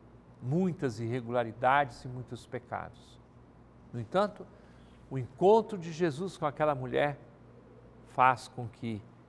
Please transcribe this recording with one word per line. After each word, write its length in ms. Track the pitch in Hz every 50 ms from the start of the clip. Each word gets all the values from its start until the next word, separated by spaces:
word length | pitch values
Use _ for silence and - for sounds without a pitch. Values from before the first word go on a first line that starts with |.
| - - - - - - - - -
muitas 560 | 123 143 175 190 185 160 - - 135 110 107
irregularidades 1040 | 117 113 120 131 117 113 120 123 120 113 107 117 123 123 135 143 147 127 117 - -
e 40 | 131
muitos 380 | 123 127 123 - 123 113 -
pecados. 760 | - - 123 - - 107 95 85 80 - - - - - - - - - - - - - - - - - - - - -
No 80 | 120
entanto, 460 | 113 - - 185 208 202 - - 185 - - - - - - - - - - - - -
o 80 | 135 135
encontro 580 | 123 - - - 175 190 214 226 214 220 220
de 160 | 196 165 170 160
Jesus 440 | 156 180 170 135 135 190 190 -
com 100 | - 160
aquela 280 | 147 135 - 156 151 147
mulher 440 | 135 127 127 123 131 143 147 143 - - - - - - - - - - - - - - - - - - -
faz 380 | - - 127 131 127 - -
com 220 | - - - 123 110
que 340 | - - - 117 113 101 - - - - -